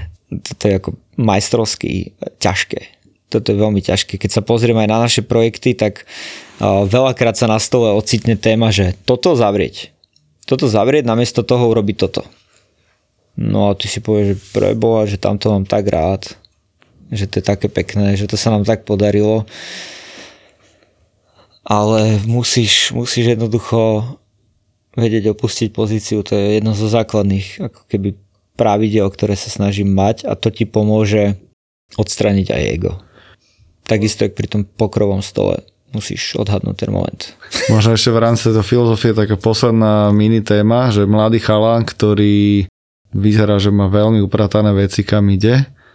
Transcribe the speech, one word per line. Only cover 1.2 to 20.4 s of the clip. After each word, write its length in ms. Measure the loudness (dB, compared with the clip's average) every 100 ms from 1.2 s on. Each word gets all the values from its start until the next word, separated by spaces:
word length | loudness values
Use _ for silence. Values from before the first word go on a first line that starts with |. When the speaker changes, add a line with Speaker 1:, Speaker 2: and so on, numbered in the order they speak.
| 0 0 0 0 -2 -4 -6 -6 -8 -12 -14 -6
Speaker 1:
ťažké. 400 | -4 -2 -4 -8 -12 _ _ _ _
Toto 240 | -4 0
je 80 | 0
veľmi 240 | 0 0
ťažké. 320 | 0 -2 -4 -6
Keď 140 | -4
sa 120 | -2
pozrieme 400 | 0 2 2 2
aj 80 | 2
na 80 | 2
naše 160 | 0 -2
projekty, 560 | 0 0 0 0 -2 0
tak, 320 | -2 -4 -14 -18 -18 -18 -18 -4
a, 240 | 0 2 2
veľakrát 480 | 2 0 0 0 0
sa 80 |
na 160 | 0 0
stole 320 | 0 0 2
ocitne 420 | 0 0 -2 0
téma, 380 | 0 0 2 2
že 240 | 2 0 -2
toto 320 | -2 0 2 2
zavrieť. 560 | 2 2 -2 -6 -18 _ _ _ _ _ -4
Toto 160 | -2
zavrieť, 400 | 0 2 2 2
namiesto 400 | 2 0 0 -2
toho 240 | 0 2 2
urobiť 280 | 2 0 -2
toto. 240 | -4 -4 -10 _ _ _ _ _ _ _ _ _ _
No 360 | -6 -2 0 0
a 60 | 0
ty 140 | -4
si 80 | -6
povieš, 280 | -2 0 0
že 100 | -2 -6
preboha, 500 | -2 0 0 0 0
že 140 | 0 -2
tamto 320 | -2 -2 0
mám 160 | 0 0
tak 240 | -2 0
rád, 480 | 0 0 -2 -8 -20 _ _ _ _ _ _ -10
že 160 | -8 -4
to 160 | -4
je 20 |
také 220 | -2 -2 -2
pekné, 480 | -4 -4 -2 0
že 160 | 0 -2
to 80 | -2
sa 160 | 0
nám 80 | 0
tak 240 | 0 -2 -2
podarilo. 560 | 0 2 2 2 0 -4 -12 -18 -16 -18 -20 -20 -20 -20 -20